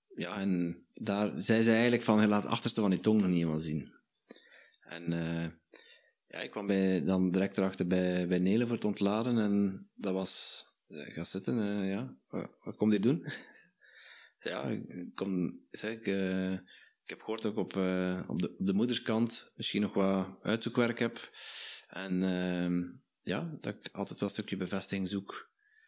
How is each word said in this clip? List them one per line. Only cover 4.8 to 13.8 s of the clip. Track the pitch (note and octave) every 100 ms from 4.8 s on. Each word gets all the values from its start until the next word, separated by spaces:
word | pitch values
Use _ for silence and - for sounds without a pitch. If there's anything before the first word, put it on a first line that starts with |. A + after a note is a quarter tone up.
En, | - E2 E2+
eh, | E2+ E2 E2 E2 - _ - - - _ _ _
ja, | -
ik | B2
kwam | - G2+
bij, | G2 F#2+ F#2
dan | D2+ F#2 F#2
direct | F2+ G2 -
erachter | F#2+ - F2
bij, | F#2 F2+ F2+ F2
bij | F#2
Nele | F#2 G#2+ A#2+
voor |
het | A#2
ontladen | G#2 G2+ G2 G#2+ B2 A#2
en | G#2+ G2+ G2+ F#2+ -
dat | - G2+
was, | F#2 F#2 - - - - _ -
eh, | D#2 D2
"Ga | -
zitten, | E2+ F#2+ G2 B2
eh, | G#2 G#2 G2
ja. | G2 C3 - _
Wat, | - - -
wat | - -
kom | A2
je | G#2
doen?" | G#2+ E3
<laughs> | - - - - - _